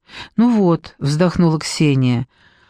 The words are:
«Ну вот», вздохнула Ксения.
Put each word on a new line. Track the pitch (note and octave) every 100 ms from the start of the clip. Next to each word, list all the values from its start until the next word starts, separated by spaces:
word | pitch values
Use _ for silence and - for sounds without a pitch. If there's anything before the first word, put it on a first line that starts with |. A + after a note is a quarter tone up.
| _ - - -
«Ну | A#3+ A3
вот», | F3+ E3 - -
вздохнула | C#3 D3+ F3+ - E3+ D#3
Ксения. | - - D3+ C3+ B2+ A#2+ B2 _ _ _